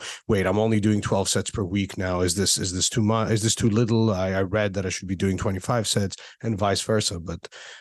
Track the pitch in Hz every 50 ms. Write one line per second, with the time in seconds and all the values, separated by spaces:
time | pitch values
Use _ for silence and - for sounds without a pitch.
0 | - - - - - - 113 98 90 92 95 104 110 113 113 107 98 110 107 101
1 | 101 - - 98 95 - - - 98 - - 117 101 87 95 101 98 95 - 98
2 | 95 92 90 90 90 90 85 98 98 - - - 107 92 90 95 - - - 120
3 | 107 104 113 113 110 - 113 107 104 110 - - 113 117 101 113 123 107 117 113
4 | 110 110 101 90 95 95 95 95 98 90 98 107 104 101 92 101 92 92 90 -
5 | 95 90 98 82 98 98 92 90 - 107 98 92 - - 127 120 104 - - 113
6 | 101 95 - - - - - - - 113 110 92 104 101 95 - - - 113 107
7 | 104 - 101 85 82 87 85 82 - - - - - - - -